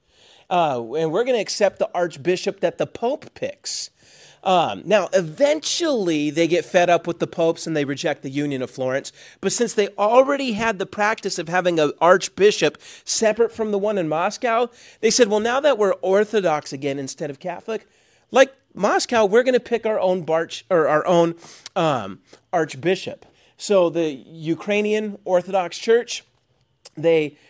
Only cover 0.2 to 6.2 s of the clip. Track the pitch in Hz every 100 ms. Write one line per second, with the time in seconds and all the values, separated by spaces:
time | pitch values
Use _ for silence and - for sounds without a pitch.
0.2 | _ _ - 180 160 127 117 147 160 170
1.2 | 247 247 180 - 196 - - 175 175 147
2.2 | 131 180 - - 175 165 151 - 233 302
3.2 | - - 104 - - - - _ _ -
4.2 | - _ - 180 143 101 - 208 175 185
5.2 | 165 151 285 302 - - 330 254 180 156